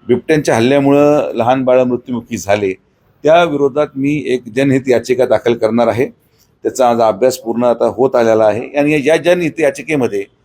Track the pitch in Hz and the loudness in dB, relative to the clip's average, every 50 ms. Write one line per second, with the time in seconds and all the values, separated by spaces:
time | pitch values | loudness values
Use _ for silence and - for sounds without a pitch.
0 | - 101 123 123 - - 160 151 151 175 135 113 117 127 139 143 139 139 143 143 | -2 -2 -2 -2 0 0 -2 0 0 0 0 2 2 2 2 2 2 4 4 4
1 | 147 147 147 147 104 69 - 117 113 120 131 135 131 127 127 131 127 123 123 120 | 4 4 2 2 0 -4 -4 -2 0 0 0 0 2 2 2 2 2 0 -2 -4
2 | - - 123 113 - - 117 98 - 98 104 104 101 95 92 - _ _ _ _ | -6 -6 -8 -8 -8 -8 -10 -8 -2 -2 -2 0 0 -4 -6 -8 _ _ _ _
3 | _ _ _ _ - 147 160 170 175 165 147 143 143 139 123 147 151 143 - 135 | _ _ _ _ 0 2 4 4 2 0 0 -2 -2 -2 0 -2 -4 -4 -4 -4
4 | 135 143 151 147 - 113 127 123 - 113 107 131 139 139 131 135 131 131 123 139 | -4 -2 -2 -4 -4 -4 -4 -6 -6 -6 -4 -2 0 2 0 0 2 0 0 0
5 | - - 123 123 127 - 110 107 - 117 113 117 113 107 113 120 117 113 101 113 | 0 -2 0 0 2 0 0 0 0 -2 -2 0 -2 -2 0 2 0 0 0 -2
6 | 139 - - _ _ _ _ _ _ _ _ _ - 110 - - 127 120 117 117 | -4 -4 -6 _ _ _ _ _ _ _ _ _ -6 -6 -2 0 0 2 2 2
7 | 113 110 104 98 123 131 120 - - 113 107 117 123 120 117 117 120 113 95 110 | 2 0 2 2 0 0 0 -2 -8 -6 -4 -2 0 0 0 0 -2 -2 0 0
8 | 131 131 - 123 117 113 110 110 110 107 104 117 135 - - 147 143 147 156 151 | -2 0 2 2 2 2 2 4 2 2 0 -2 -6 -6 -4 -2 0 0 0 0
9 | 123 147 160 160 139 175 180 180 170 151 - - 156 139 135 - 123 143 156 139 | 0 0 0 2 2 0 0 0 0 -4 -4 -2 -2 -2 -2 -4 -8 -6 -4 -2
10 | 120 104 98 98 101 _ _ _ _ | -2 -2 -4 -6 -8 _ _ _ _